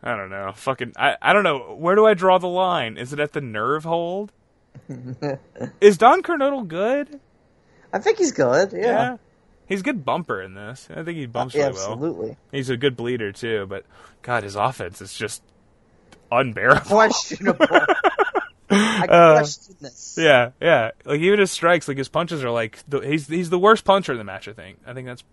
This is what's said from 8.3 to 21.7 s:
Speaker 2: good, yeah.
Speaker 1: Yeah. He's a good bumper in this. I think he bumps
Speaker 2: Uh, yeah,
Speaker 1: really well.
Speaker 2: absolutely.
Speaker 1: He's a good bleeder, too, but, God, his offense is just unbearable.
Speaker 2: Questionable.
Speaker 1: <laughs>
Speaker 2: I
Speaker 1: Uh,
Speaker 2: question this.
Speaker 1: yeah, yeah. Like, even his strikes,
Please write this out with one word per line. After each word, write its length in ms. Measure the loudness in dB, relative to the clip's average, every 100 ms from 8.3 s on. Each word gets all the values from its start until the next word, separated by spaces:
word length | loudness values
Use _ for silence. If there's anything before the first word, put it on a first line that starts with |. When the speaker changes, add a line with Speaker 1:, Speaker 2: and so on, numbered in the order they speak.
Speaker 2:
good, 400 | 2 2 2 0
yeah. 60 | -2
Speaker 1:
Yeah. 360 | 0 0 -2 -6 _ _ _ _ _
He's 140 | -4
a 20 |
good 200 | -4 -4
bumper 380 | -4 -6 -4 -8
in 120 | -8 -14
this. 320 | -16 -16 -16
I 100 | -14
think 140 | -10 -10
he 100 | -8
bumps 260 | -6 -4 -2
Speaker 2:
Uh, 40 |
yeah, 40 | -2
Speaker 1:
really 100 | -2
well. 140 | -8
Speaker 2:
absolutely. 440 | -6 -6 -6 -10 -12 _
Speaker 1:
He's 180 | -8 -4
a 80 | -2
good 180 | -2 -2
bleeder, 340 | -6 -4 -6
too, 360 | -6 -4 -4 -4
but, 160 | -12 -14 _ -20 _
God, 200 | -6 -6
his 120 | -4 -2
offense 460 | -2 -2 -12 -12
is 120 | -16
just 300 | -10 -10 -10 _ _ _ _ _ _ _ -20 _
unbearable. 500 | 0 0 0 4 4
Speaker 2:
Questionable. 840 | 6 4 4 2 -6 -4 -2 -2 2
Speaker 1:
<laughs> 1000 | 2 2 0 0 0 -2 -2 -8 _ _
Speaker 2:
I 360 | 0 2 -2 4
Speaker 1:
Uh, 260 | 8 10 8
Speaker 2:
question 400 | 4 -6 -16 -20
this. 340 | -20 -18 -14 0
Speaker 1:
yeah, 320 | 6 6 4 _
yeah. 300 | 2 4 2 -6 -6
Like, 140 | 0
even 180 | 2 2
his 120 | 2
strikes, 360 | 0 2